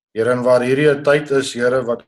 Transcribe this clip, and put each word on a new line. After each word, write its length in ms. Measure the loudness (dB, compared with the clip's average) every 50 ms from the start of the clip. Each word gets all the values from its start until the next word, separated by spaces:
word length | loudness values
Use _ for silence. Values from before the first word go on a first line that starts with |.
| _ _ -6
Here, 160 | -4 -2 -2
en 140 | -2 0 2
waar 160 | 2 2 2
hierdie 280 | 2 0 0 2 2 2
'n 120 | 2 2
tyd 280 | 2 0 0 0 0 -2
is, 240 | -2 -2 -2 -2 -4
Here, 280 | -4 -2 0 0 -2 -2
wat 200 | -4 -6 -8 -8